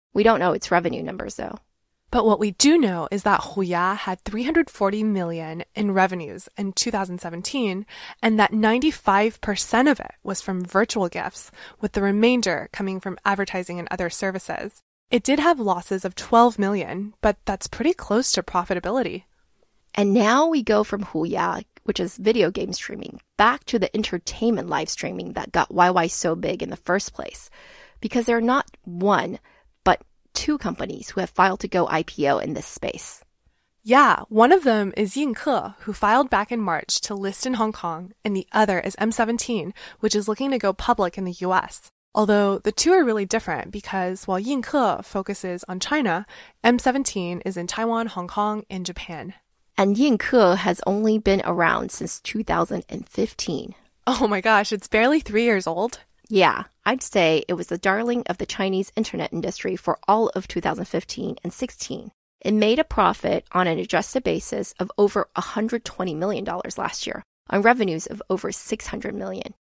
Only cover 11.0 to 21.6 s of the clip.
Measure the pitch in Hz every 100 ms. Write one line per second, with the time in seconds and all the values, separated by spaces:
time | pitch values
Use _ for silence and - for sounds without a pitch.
11 | 175 175 - - - - - - 208 202
12 | 196 208 233 247 202 151 - - 196 190
13 | 196 - 202 196 190 185 180 175 170 185
14 | 175 - 190 185 - - 214 - _ _
15 | - 240 - 294 330 294 202 175 - 190
16 | 185 - - 233 240 220 196 202 151 170
17 | 208 - 214 202 - 196 - - 285 -
18 | - 214 262 - - 185 180 180 180 254
19 | 196 180 - _ _ _ _ _ _ -
20 | 208 226 214 254 330 311 220 208 214 208
21 | 185 156 165 175 175 -